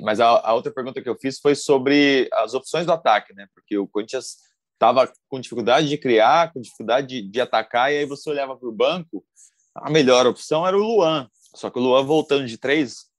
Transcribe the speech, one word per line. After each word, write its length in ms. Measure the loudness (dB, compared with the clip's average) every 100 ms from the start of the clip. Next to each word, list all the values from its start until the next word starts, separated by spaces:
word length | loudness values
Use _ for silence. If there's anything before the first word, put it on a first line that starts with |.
mas 160 | -6 0
a, 80 | 2
a 260 | 2 2
outra 200 | -2 -4
pergunta 280 | -8 -10 -10
que 80 | -8
eu 80 | -6
fiz 220 | -8 -2
foi 160 | 0
sobre 720 | 0 2 0 4 4 4 2 0
as 200 | -2 -4
opções 320 | -6 -6 -4
do 80 | -2
ataque, 400 | 0 2 0 -2
né? 140 | -18 -20
Porque 240 | _ _ -4
o 80 | -4
Corinthians 520 | -6 -6 -10 -10 -18 _ _ _ _
tava 340 | 2 4 0 -4 _
com 120 | -12
dificuldade 480 | -10 -6 2 2 2
de 80 | -2
criar, 560 | 2 4 6 4 0
com 80 | -4
dificuldade 460 | -16 _ -2 -2 -2
de, 160 | -10 -8
de 100 | -4
atacar, 520 | -2 -2 -2 -2 0
e 60 | -2
aí 60 |
você 240 | -4 -8 -8
olhava 280 | -6 -6 -8
pro 160 | -12
banco, 520 | -2 -2 -2 -8 -16 -18 _ _ _ _
a 140 | -14 -2
melhor 380 | 2 4 4 4
opção 400 | 0 -4 -2 0
era 100 | 0
o 60 |
Luan. 460 | 0 2 2 0 -6 _ _
Só 160 | -14 -10
que 80 | -2
o 40 |
Luan 200 | 2 2
voltando 440 | 2 0 0 -2 -2
de 120 | -8
três 460 | -2 -2 -2 -8 -20